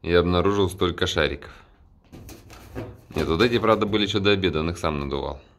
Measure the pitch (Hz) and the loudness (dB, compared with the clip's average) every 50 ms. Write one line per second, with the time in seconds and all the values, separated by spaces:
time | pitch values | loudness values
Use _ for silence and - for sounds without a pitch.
0 | - 82 85 87 85 87 90 87 85 98 101 101 98 90 90 95 95 87 85 - | -2 4 4 4 4 4 2 2 2 2 2 2 0 0 0 -2 -2 -2 0 -2
1 | 92 87 - 87 76 71 71 71 - - - - - _ _ _ - _ - _ | -4 -2 0 0 0 0 -2 -6 -12 -18 -20 -20 -20 _ _ _ -20 _ -20 _
2 | _ _ - - - - - - - - - - - - - - - - - - | _ _ -20 -20 -20 -20 -20 -20 -20 -20 -20 -20 -20 -16 -14 -14 -12 -14 -16 -20
3 | - _ - 78 78 69 80 82 110 123 117 117 113 110 110 104 107 101 104 107 | -20 _ -6 -4 -2 0 2 2 2 2 2 2 4 2 2 2 2 0 2 0
4 | 104 95 98 107 92 101 104 95 98 90 76 78 78 82 90 - - 82 76 71 | 0 0 0 0 2 2 2 4 2 0 0 0 -2 -2 -4 -4 -4 -4 -2 -2
5 | 71 69 69 69 67 69 71 69 - - _ | -4 -4 -6 -6 -6 -8 -10 -12 -16 -20 _